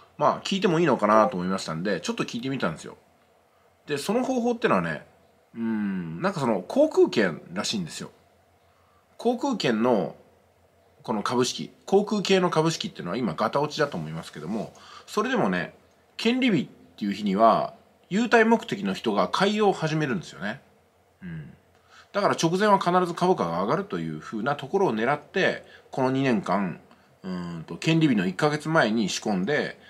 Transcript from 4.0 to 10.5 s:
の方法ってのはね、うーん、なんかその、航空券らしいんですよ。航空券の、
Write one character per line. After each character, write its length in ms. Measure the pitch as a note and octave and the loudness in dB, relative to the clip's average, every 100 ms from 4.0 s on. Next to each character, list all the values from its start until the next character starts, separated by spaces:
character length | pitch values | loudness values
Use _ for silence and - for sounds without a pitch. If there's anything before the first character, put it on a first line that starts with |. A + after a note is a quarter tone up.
| - | -2
の 100 | A#3 | 0
方 160 | B3+ B3+ | 0 0
法 120 | A#3+ | 0
っ 20 | A#3 | 0
て 140 | G#3+ | 2
の 60 | G2+ | 2
は 60 | |
ね、 240 | E2+ D2+ - _ _ _ _ | 0 -6 -10 _ _ _ _
う 40 | A#2 | -6
ー 40 | |
ん、 600 | A2+ A2 G#2 F#2+ E2 E2 | -4 -2 -2 -4 -6 -4
な 80 | F#3+ | -4
ん 40 | |
か 60 | F#3 | 0
そ 80 | B2+ | 0
の、 140 | F#3 | 0
航 260 | - C4+ D4+ | 0 2 2
空 220 | F4+ F4 | 4 4
券 320 | - F#2+ D2+ - | 4 0 -2 -8
ら 140 | F2 - | -6 -4
し 80 | |
い 60 | G#2+ | -4
ん 40 | |
で 80 | D#2+ | -6
す 80 | - | -10
よ。 120 | E2+ - _ _ _ _ _ _ _ _ _ - | -14 -16 _ _ _ _ _ _ _ _ _ -4
航 200 | A#3 A#3+ | -2 0
空 200 | C#4+ A3 | -2 0
券 260 | C#3+ A2 | 0 2
の、 320 | B2 A2 D#2 - _ _ _ | 2 2 0 -8 _ _ _